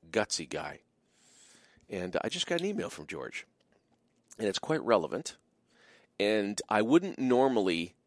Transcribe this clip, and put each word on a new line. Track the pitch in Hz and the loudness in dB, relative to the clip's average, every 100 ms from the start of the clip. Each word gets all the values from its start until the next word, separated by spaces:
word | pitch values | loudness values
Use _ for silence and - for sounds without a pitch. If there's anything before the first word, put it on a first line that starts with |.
| 82 | -4
gutsy | 92 104 - 80 | -2 -2 -4 -6
guy. | 76 76 71 _ _ _ _ _ _ - - _ _ _ | -8 -8 -12 _ _ _ _ _ _ -20 -20 _ _ _
And | 95 90 87 | -8 -6 -4
I | - | -4
just | 175 - | -6 -4
got | 170 | -2
an | 190 | -2
email | 202 85 | -4 -6
from | - 73 | -10 -12
George, | 76 64 - - _ _ _ _ _ _ _ _ - | -10 -10 -12 -16 _ _ _ _ _ _ _ _ -4
and | 107 | -4
it's | 95 | -4
quite | - 156 | -2 -2
relevant. | - 107 80 104 - - _ _ _ _ _ - _ _ | 4 2 2 -6 -8 -14 _ _ _ _ _ -20 _ _
And | 101 107 101 104 - | 2 2 0 -4 0
I | 107 | 2
wouldn't | 113 160 185 - | 6 4 4 -4
normally | 127 123 135 120 92 85 85 _ | 2 4 6 4 2 0 -2 _